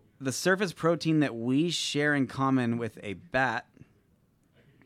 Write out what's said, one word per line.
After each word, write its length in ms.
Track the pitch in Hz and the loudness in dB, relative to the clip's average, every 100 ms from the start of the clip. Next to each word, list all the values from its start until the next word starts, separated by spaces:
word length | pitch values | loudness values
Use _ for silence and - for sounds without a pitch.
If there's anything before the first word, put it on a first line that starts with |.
| _ _ | _ _
the 100 | 135 | -6
surface 420 | 123 180 185 202 | -2 2 2 0
protein 480 | - 160 170 165 160 | 0 0 2 2 2
that 140 | 139 113 | 2 0
we 360 | 117 131 170 | 0 2 2
share 420 | 156 - 143 147 | -2 -4 0 0
in 140 | 147 127 | 0 -2
common 500 | - 135 131 120 117 | 0 2 2 0 -2
with 220 | 117 - | -4 -8
a 120 | 104 | -10
bat, 520 | 92 - 131 131 117 - _ - _ _ _ _ _ _ _ _ _ | -10 -4 0 0 -2 -8 _ -20 _ _ _ _ _ _ _ _ _